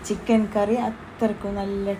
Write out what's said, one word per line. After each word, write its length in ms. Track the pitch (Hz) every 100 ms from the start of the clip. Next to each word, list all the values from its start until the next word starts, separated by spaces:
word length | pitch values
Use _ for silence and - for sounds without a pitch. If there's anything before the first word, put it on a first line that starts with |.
| -
ചിക്കൻ 340 | 208 - 226 214 214
കറി 200 | 202 240 233
അത്രക്കും 680 | 226 - - 220 208 202 202
നല്ല 340 | 196 196 196